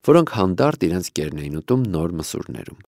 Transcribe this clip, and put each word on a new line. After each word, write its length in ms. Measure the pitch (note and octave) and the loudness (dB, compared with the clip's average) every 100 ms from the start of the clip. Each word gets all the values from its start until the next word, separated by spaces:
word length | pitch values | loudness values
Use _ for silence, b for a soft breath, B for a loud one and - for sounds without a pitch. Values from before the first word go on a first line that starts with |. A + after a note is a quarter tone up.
որոնք 260 | - E3 D#3+ | 6 6 6
հանդարտ 500 | A2 F#2+ F2+ C#3 D#3 | 2 0 4 2 2
իրենց 240 | F2 F2+ F2 | 0 0 -4
կերն 300 | - D2+ D2+ | -6 -6 -6
էին 180 | C#2+ D2+ | -8 -8
ուտում 240 | - B2+ | -2 0
նոր 300 | A#2 D#2+ E2+ | 0 -2 -2
մսուրներում։ 680 | E2+ - - - - - - - | -4 -8 -10 -10 -12 -14 -18 -20